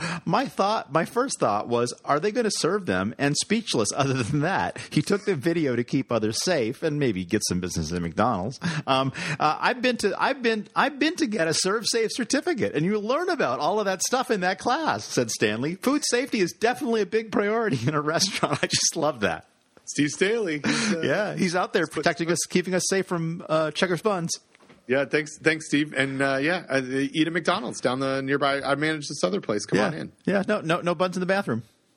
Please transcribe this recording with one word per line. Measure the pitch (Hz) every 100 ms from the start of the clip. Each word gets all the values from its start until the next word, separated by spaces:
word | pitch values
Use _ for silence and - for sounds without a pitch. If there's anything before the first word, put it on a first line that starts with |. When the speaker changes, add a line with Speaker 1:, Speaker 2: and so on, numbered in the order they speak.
| 165 170
Speaker 1:
My | - 202 262
thought, | - 202 220 -
my | 151
first | 165 233 262 -
thought | 127 104 -
was, | 120 120 - -
"Are | 143
they | 202
gonna | 220 220
serve | - 156 208 175
them?" | 92 101 -
And | 143 147
speechless | - 220 - 127 104
other | - 135 131
than | 110 147
that. | 156 180 87 - -
He | -
took | - 202 208
the | 165
video | 165 170 143 117
to |
keep | 123 143 -
others | 117 107 113
safe | - 165 110 -
and | 165 147
maybe | 135 92 87
get | 107 -
some | 90
business | 90 85 78
at | 87
McDonald's. | 85 80 113 101 101 131 175 151 -
Um, | 131 135 - 175 151
uh, | 151 151
"I've | 175 247
been | 240 233
to, | 202 -
I've | 214 277
been, | 233 220 208 -
I've | 247 285
been | 302 349
to | 285
get | 202 165
a |
Serve | 151 185 214 190
Safe | 233 220
certificate, | - 240 262 359 285 101
and | 143 170
you | 214
learn | 208 277 359
about | 311 147 127
all | 151 208
of | 196
that | 185
stuff | - - -
in | 214
that | 180 190
class," | - 349 311 104
said | - - 117
Stanley. | - 107 110 143 185
"Food | 254 285 -
safety | 247 277 226
is | 175
definitely | - 220 247 262 226
a | 196
big | 220 220
priority | 214 202 226 220 127 120
in | 151
a |
restaurant." | 147 165 - - 147
<laughs> | 147
I | 185
just | - - 170
love | 147 131
that. | 98 80 - _ _ - -
Speaker 2:
Steve | - 147
Staley. | - 185 233 196 151
He's, | 131 - 220
uh, | 208
Speaker 1:
Yeah, | 131 170 202 151
he's | 185 180
out | 202
there | 202
Speaker 2:
he's | 160
put | -
Speaker 1:
protecting | 160 165 170
us, | 175 -
keeping | 185 180 180
us | -
safe | 190 180
from, | 175 165 170 -
uh, | 156 156
Checkers | 151 185 170
buns. | 220 190 165 - _ _ - - -
Speaker 2:
Yeah, | 131 135
thanks, | 151 151 -
thanks, | 156 160 -
Steve. | 147 151 131
And, | 135 135
uh, | 135 135
yeah, | 147 180 -
uh, | 135 127
eat | 135 139 160 156
at |
McDonald's | 170 160 185 233 110
down | 131 127
the | 135 135
nearby. | 135 139 139 139
I | 127 139
manage | 156 156 143
this | 147
other | 180 196
place. | - 208 -
Come | 185
Speaker 1:
Yeah. | 202
Speaker 2:
on | 156
in. | - - -
Speaker 1:
Yeah, | 196 185
no, | 214
no, | 160 170
no | 165
buns | 165 185 180
in |
the | 180
bathroom. | 190 196 117 - _ _